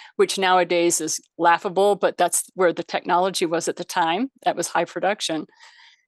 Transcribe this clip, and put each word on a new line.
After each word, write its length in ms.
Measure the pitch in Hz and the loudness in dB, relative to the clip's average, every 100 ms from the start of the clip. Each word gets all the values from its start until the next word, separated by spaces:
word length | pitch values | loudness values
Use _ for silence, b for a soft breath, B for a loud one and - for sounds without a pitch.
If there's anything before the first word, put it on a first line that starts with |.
| B B | B B
which 200 | 196 - | 0 0
nowadays 640 | 190 185 175 175 170 165 | 2 4 4 2 2 0
is 200 | 160 - - - | -2 -6 -10 0
laughable, 580 | 170 170 208 180 202 196 | 2 2 0 2 2 2
but 220 | 175 - | 0 0
that's 320 | 175 - - | 0 0 -4
where 200 | - 180 | 0 0
the 80 | 165 | 0
technology 640 | - - - 175 190 185 170 | -4 -6 0 0 0 -2 -2
was 220 | 165 - | -2 -4
at 80 | - | -6
the 80 | |
time. 460 | 175 185 165 170 269 _ | -6 -2 0 0 -4 _
That 120 | - 165 | -4 -2
was 120 | 170 | -2
high 160 | 170 | -2
production. 640 | 170 180 180 214 - 156 - B B B B B | -4 -2 -4 -2 -4 -6 -8 B B B B B